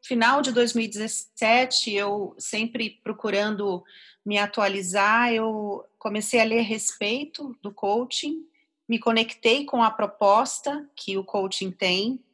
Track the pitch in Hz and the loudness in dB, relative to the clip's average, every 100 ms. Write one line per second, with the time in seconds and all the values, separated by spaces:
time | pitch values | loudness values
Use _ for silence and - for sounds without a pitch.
0 | - 247 226 277 262 240 240 233 226 202 | -2 2 4 4 2 2 2 2 -2 -6
1 | 220 - - - 220 233 254 - - 202 | -6 -6 -10 -2 4 4 4 0 0 -2
2 | 202 208 190 - - 214 226 233 226 - | -2 -2 -6 -10 -8 -4 -4 -4 -8 -8
3 | - 214 214 196 208 208 202 180 - - | -10 -6 -2 0 0 -2 -2 -4 -8 -20
4 | - _ - 208 202 202 196 196 185 190 | -20 _ -2 0 0 0 0 0 -2 2
5 | 202 226 240 226 220 214 208 202 - _ | 4 4 2 0 -2 -4 -6 -8 -12 _
6 | 220 208 208 247 220 226 220 214 - - | -6 -4 0 2 4 2 0 -2 -4 -4
7 | 208 247 294 - 285 240 202 202 202 214 | -4 -4 -6 -12 -12 -10 -14 -6 -2 0
8 | 247 - 311 320 320 _ _ _ _ 233 | -2 -6 -4 -6 -10 _ _ _ _ -2
9 | 233 226 226 - 233 262 285 247 220 220 | 2 2 0 0 2 2 2 2 2 2
10 | 208 - 202 208 262 - - 294 294 - | -6 2 4 6 4 -4 -6 -6 -8 -14
11 | - 190 190 208 190 - 190 180 190 180 | -6 -6 -4 -4 -2 -4 -6 -2 0 0
12 | 214 254 _ | -2 -4 _